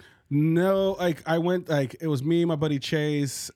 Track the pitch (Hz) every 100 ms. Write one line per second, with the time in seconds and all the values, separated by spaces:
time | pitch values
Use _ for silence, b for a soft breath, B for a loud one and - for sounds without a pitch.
0 | b b b 143 156 165 190 190 190 196
1 | 180 156 160 165 170 180 175 151 131 -
2 | 165 139 143 170 170 156 156 143 - 160
3 | 151 147 143 - -